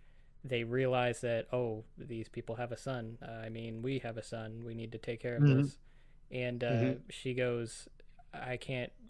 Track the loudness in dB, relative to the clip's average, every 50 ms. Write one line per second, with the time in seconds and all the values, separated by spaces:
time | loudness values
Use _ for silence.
0 | -20 -20 -20 -20 -20 -20 -18 -14 -4 -2 0 0 2 2 4 4 4 6 6 6
1 | 4 4 2 2 2 2 2 2 2 2 2 2 2 2 0 -4 -6 -10 -14 -14
2 | -10 -8 -6 -6 -6 -6 -6 -6 -6 -4 -4 -4 -4 -4 -4 -6 -4 -4 -2 -2
3 | -4 -6 -8 -10 -10 -10 -10 -8 -8 -6 -6 -6 -6 -6 -6 -4 -2 -2 -2 0
4 | -2 -4 -6 -6 -6 -6 -6 -6 -6 -6 -8 -8 -8 -6 -6 -6 -6 -6 -8 -6
5 | -6 -6 -6 -4 -2 -2 6 8 8 10 10 8 6 2 -2 -8 -16 -20 -20 -20
6 | -20 -20 -20 -20 -14 -8 -4 -2 -2 -2 0 0 2 4 4 4 4 4 2 -2
7 | -6 -12 -14 -6 -4 -2 0 2 2 2 2 0 -2 -4 -8 -12 -14 -16 -18 -20
8 | -20 -20 -20 -20 -18 -14 -12 -8 -6 -6 -6 -6 -4 -4 -2 -2 -4 -4 -8 -14
9 | -16 -14